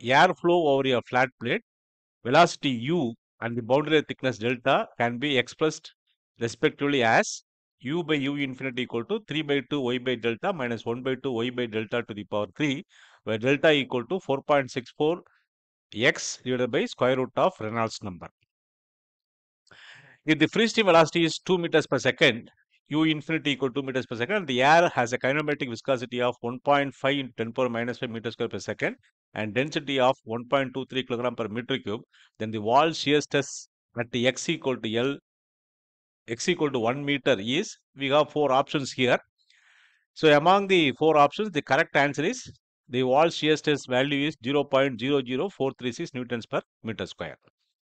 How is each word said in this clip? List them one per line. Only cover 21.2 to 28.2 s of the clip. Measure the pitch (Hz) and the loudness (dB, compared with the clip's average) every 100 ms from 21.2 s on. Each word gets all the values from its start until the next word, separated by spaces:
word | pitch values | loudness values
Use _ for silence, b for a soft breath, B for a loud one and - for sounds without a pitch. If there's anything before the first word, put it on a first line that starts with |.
| 165 | 0
is | - | 0
two | - 180 | -2 0
meters | 170 156 - | 2 0 2
per | 135 | 0
second, | 131 123 151 113 - _ _ _ _ | 0 2 2 2 -6 _ _ _ _
u | 147 | 0
infinity | 160 151 - 160 143 | 0 0 -4 -4 -2
equal | 131 135 | -2 -2
to | 143 | -4
two | 135 | -4
meters | 127 117 | -4 -6
per | 113 | -6
second, | 123 208 | -4 -4
and | 151 | -2
the | 123 | 0
air | 135 165 170 | 4 6 4
has | - 120 | 2 -2
a | 123 | -2
kinematic | 131 147 151 147 135 | -2 -2 -2 -4 -6
viscosity | 113 - 127 120 120 | -8 -4 -4 -2 -2
of | 123 120 | -2 -2
one | 117 127 | -8 -6
point | 135 143 139 | 0 2 0
five | - 135 143 | -2 -2 -2
into | 127 - | -4 -6
ten | 117 | -6
power | 120 127 | -2 -2
minus | 117 120 113 | -2 -6 -6
five | 123 | -8
meter | 113 | -8